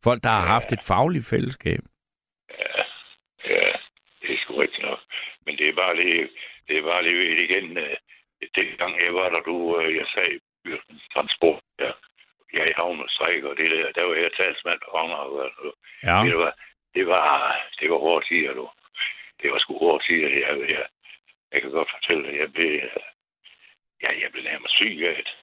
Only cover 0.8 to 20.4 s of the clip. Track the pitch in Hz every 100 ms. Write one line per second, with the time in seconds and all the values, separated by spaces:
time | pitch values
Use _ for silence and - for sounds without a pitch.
0.8 | - 95 143 170 113 - - 131 - -
1.8 | - _ _ _ _ _ _ - - -
2.8 | - - - - _ _ - 50 50 -
3.8 | - _ _ _ - 67 - 71 73 -
4.8 | - - - - - - - 73 76 76
5.8 | 92 82 90 85 71 - - - - 76
6.8 | 78 87 85 90 87 82 85 92 90 87
7.8 | 73 71 _ - _ _ - - - 85
8.8 | 90 82 87 87 92 85 82 87 85 85
9.8 | 80 80 76 - 90 73 _ _ 87 78
10.8 | - - - - - - 85 76 _ -
11.8 | 65 - _ _ _ _ _ 80 80 82
12.8 | 87 82 67 - 80 85 69 69 82 80
13.8 | 78 - 90 80 85 - 95 78 87 85
14.8 | - 85 82 80 69 71 67 - 73 -
15.8 | - - - 87 113 82 80 - - _
16.8 | _ 92 90 90 76 71 67 - - -
17.8 | 78 82 76 82 - 87 71 64 64 -
18.8 | _ - - - - _ 71 73 - -
19.8 | 85 76 - 85 76 69